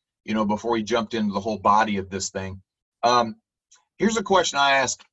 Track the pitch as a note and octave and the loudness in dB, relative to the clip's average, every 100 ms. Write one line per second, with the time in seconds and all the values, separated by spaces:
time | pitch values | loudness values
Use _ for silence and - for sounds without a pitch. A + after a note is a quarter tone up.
0 | _ _ - A2 G#2 G#2+ A#2 A#2 G#2 A#2 | _ _ -4 -2 0 -2 -2 -2 0 -2
1 | A2 A2+ G#2+ G2 G#2+ G#2 G#2 G#2+ G#2+ G2+ | -2 -2 -2 -2 -4 -2 2 4 2 -2
2 | F#2+ F#2+ - G2 F#2+ F#2+ _ _ _ _ | -6 -8 -6 -8 -8 -12 _ _ _ _
3 | A#2 B2 A2+ G#2+ _ _ _ - _ _ | 0 2 0 -6 _ _ _ -20 _ _
4 | G3 A3+ F#3+ F#3+ E3+ C#3+ D#3 C#3 B2+ - | 0 0 2 2 2 2 2 2 0 -4
5 | _ | _